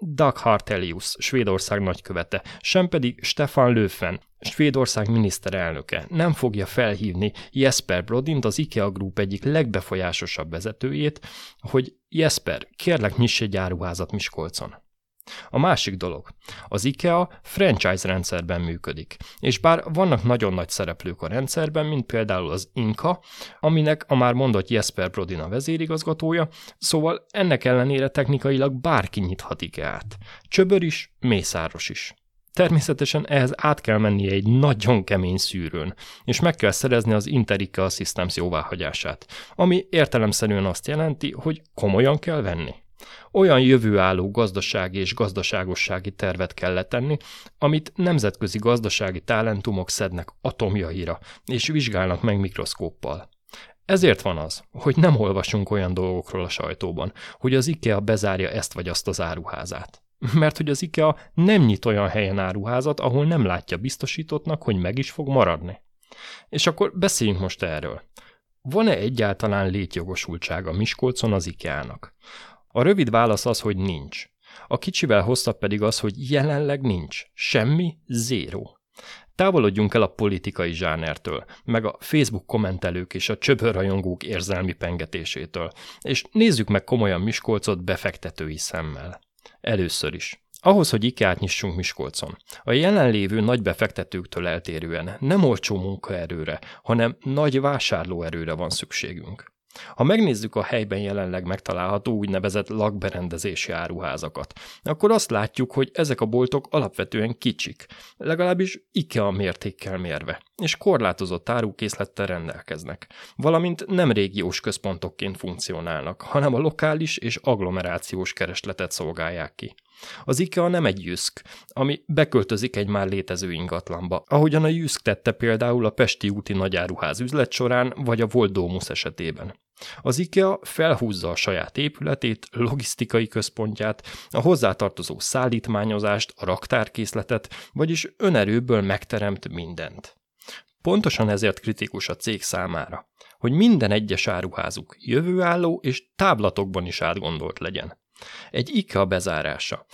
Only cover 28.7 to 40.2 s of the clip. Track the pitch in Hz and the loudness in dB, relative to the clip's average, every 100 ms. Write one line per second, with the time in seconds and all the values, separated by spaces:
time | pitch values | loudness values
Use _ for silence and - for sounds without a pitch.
28.7 | 131 165 135 92 - 90 92 - - 85 | 0 0 0 0 -2 -2 -4 -6 -8 -8
29.7 | - 73 - - - - - - - 190 | -6 -6 -6 -10 -16 -18 -20 -4 4 6
30.7 | 196 170 - - _ 123 101 - 87 82 | 6 4 -2 -8 _ 2 2 0 -4 -4
31.7 | - - - - - _ _ _ - 175 | -6 -8 -8 -12 -16 _ _ _ 2 4
32.7 | 160 - 135 143 156 147 143 127 123 151 | 6 4 0 0 -2 2 2 2 2 0
33.7 | 151 - 107 107 101 98 98 104 127 143 | 0 2 4 4 4 2 2 4 6 6
34.7 | 110 107 113 92 98 92 92 - 92 80 | 4 4 2 4 0 2 0 -2 -4 -4
35.7 | 85 78 - - - - - 170 - 104 | -4 -6 -8 -16 -12 -4 2 2 4 2
36.7 | - 135 120 110 107 101 135 107 101 98 | 2 2 4 4 2 2 2 2 0 0
37.7 | - 95 - 92 - 90 - 87 85 - | 0 -2 -2 -6 -4 -4 -2 -2 -2 -4
38.7 | 90 78 - 76 - - - - - 180 | -6 -6 -6 -8 -8 -12 -18 -14 0 4
39.7 | 180 - 165 139 123 | 4 2 2 4 4